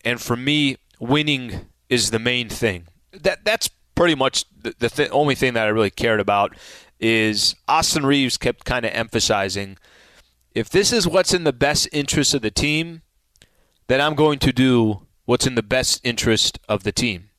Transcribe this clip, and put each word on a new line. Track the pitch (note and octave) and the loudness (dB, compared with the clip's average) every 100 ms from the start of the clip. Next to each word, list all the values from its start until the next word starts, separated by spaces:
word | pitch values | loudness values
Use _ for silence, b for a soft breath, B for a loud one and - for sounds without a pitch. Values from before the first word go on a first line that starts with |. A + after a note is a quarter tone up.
| A2+ | -6
"And | A#2+ | -4
for | - A#2+ | -4 -4
me, | C3+ D3+ C#3 B2+ _ _ | 0 0 0 -2 _ _
winning | A#2+ D3 D3+ C3+ B2 F2+ - _ _ | -2 0 0 -2 -4 -12 -14 _ _
is | B2 G#2 | -2 0
the | A2+ | -2
main | A#2+ B2 A2+ | -2 -4 -6
thing." | - A2+ F2+ F2 _ _ | -4 -4 -4 -12 _ _
That, | - E3+ F3+ | -4 -4 -2
that's | G#3 A3+ - - _ - | -4 -2 -4 -10 _ 0
pretty | F3 C#3+ | 2 2
much | C3 - - _ | 0 0 -6 _
the, | A2+ - | -12 -4
the | A#2 | -4
th-, | - C#3+ | 0 0
only | C#3 D3 B2+ | 2 2 2
thing | C3 | 0
that | A#2 G#2+ | 0 0
I | |
really | A2 G#2 | 2 0
cared | - A#2+ G#2+ | 0 0 2
about | G2 G2+ G2+ - B B B _ | 2 2 0 -4 B B B _
is | A2+ A2+ A2 G#2 - - - | 0 2 2 0 -2 -4 -2
Austin | D#3 E3 D#3+ C3+ | 0 0 0 2
Reaves | C#3 C3 - | 2 0 -2
kept | B2 - | -4 -4
kinda | - B2 A2+ - | -4 -4 -2 -4
emphasizing, | A2+ A#2 - G#2 G2 G2 G2 F#2+ b b b b b b _ - | -4 -2 0 0 0 -4 -10 -14 b b b b b b _ -6
"If | G#2+ | 0
this | F#3 G3+ | 0 2
is | A#3+ F3 | 0 0
what's | F#3+ F3+ | 0 0
in | F3+ | 0
the | D#3+ | 0
best | A#2+ C#3+ D3+ - | 0 0 0 -2
interest | D3+ C#3 - C#3 | -4 -2 0 0
of | C#3+ | 0
the | A2 | -2
team, | - D3 D3+ E3 E3 _ _ _ _ b b b b - | -2 -2 -2 -4 -12 _ _ _ _ b b b b -2
then | C3 | 2
I'm | D3+ D3 | 2 4
going | D#3 C#3+ | 2 4
to | C3+ | 2
do | B2+ C3 A#2+ A2 G2+ - _ - | 4 4 4 2 -2 -10 _ -2
what's | B2 C3 | 0 0
in | A#2+ | -2
the | |
best | G#2 B2+ B2+ - | 0 -2 0 -2
interest | B2 A2+ A#2 A2 G2 - - | -4 -2 0 2 0 -4 -4
of | G#2 | -4
the | G#2+ | -2
team." | - B2 F#2 F#2+ | -2 -4 -4 -12